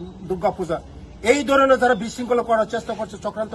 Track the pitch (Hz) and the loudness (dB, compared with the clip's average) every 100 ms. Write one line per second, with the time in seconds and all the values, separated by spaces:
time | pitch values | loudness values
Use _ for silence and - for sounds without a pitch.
0 | 185 - 165 185 190 185 165 151 - - | -14 -10 -6 -2 0 0 -2 -4 -6 -18
1 | - - 214 285 269 277 269 247 247 233 | -18 -2 2 2 4 4 6 6 4 2
2 | 226 254 240 240 233 220 214 226 - 214 | -2 -6 -2 0 2 0 0 -4 -6 -6
3 | 220 185 208 202 214 | -8 -8 -8 -6 -6